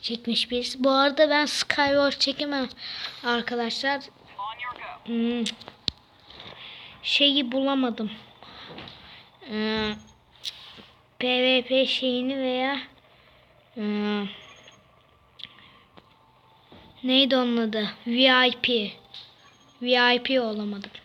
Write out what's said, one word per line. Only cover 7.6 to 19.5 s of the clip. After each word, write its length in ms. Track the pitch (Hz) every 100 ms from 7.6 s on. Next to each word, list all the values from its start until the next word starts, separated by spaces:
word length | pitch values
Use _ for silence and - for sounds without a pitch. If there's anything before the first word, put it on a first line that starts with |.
| 269 277 254 220 214 214 - - - - - - - - - - - _ 320
Ee, 440 | 214 214 220 214 214 214 _ _ _ - - - - - - _ _
P 240 | 254 254
V 200 | 254 262
P 240 | 247 262 254
şeyini 520 | - 262 247 254 269
veya, 420 | 262 254 262 277 - - _ _ _ _ _ _ _ -
ee, 480 | 208 208 208 208 196 - - - - - _ _ _ _ _ _ - - - - _ - _ _ _ _ _ _ _ - - -
neydi 340 | 254 262 269 254
onun 200 | 247 233
adı? 340 | 220 220 202 - 240
V 420 | 240 262 254 254
I 40 | 240
P. 280 | - 240 202 - - - - _ -